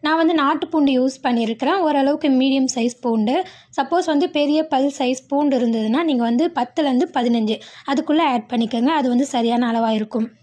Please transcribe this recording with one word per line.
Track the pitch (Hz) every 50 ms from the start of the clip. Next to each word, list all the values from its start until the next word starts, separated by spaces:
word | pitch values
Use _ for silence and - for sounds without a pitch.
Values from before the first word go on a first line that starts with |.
| -
நான் | 302 311 330
வந்து | 330 320 349 311
நாட்டு | 277 277 320 285 - 302
பூண்டு | - 320 294 277 269
யூஸ் | 254 254 269 262 - -
பண்ணியிருக்கிறேன், | 269 240 233 233 214 226 226 262 269 359 392 349
ஓரளவுக்கு | 311 294 277 269 277 294 302 - 294 262 254
மீடியம் | 262 269 269 269 262 254
சைஸ் | - 240 226 240 - _
பூண்டு. | - 240 226 226 214 214 269 359 370 - - - - _ -
சப்போஸ் | - 269 - 339 359 359 339
வந்து | 311 285 359 349 -
பெரிய | 302 294 285 294 311 311 311
பல் | 294 262 269 285 277
சைஸ் | - 269 247 262 254 - _
பூண்டு | 277 285 294 294 262 254
இருந்ததுன்னா | 247 233 226 226 220 214 226 294 339 320
நீங்க | 285 240 233 233
வந்து | 233 240 320 349 339
பத்துலேருந்து | 262 247 247 - - 302 277 254 247 339 359 -
பதினஞ்சு | 269 233 240 233 233 220 214 220 214 - - - - - -
அதுக்குள்ள | 277 - - - 294 311 339 294
ஆட் | 254 240 226 -
பண்ணிக்கோங்க, | 254 233 233 220 - 233 233 277 330 302
அது | 262 254
வந்து | 247 240 285 277 -
சரியான | 247 233 233 233 240 247 233
அளவா | 226 226 226 226 220 214
இருக்கும். | 214 214 - 233 220 233 - _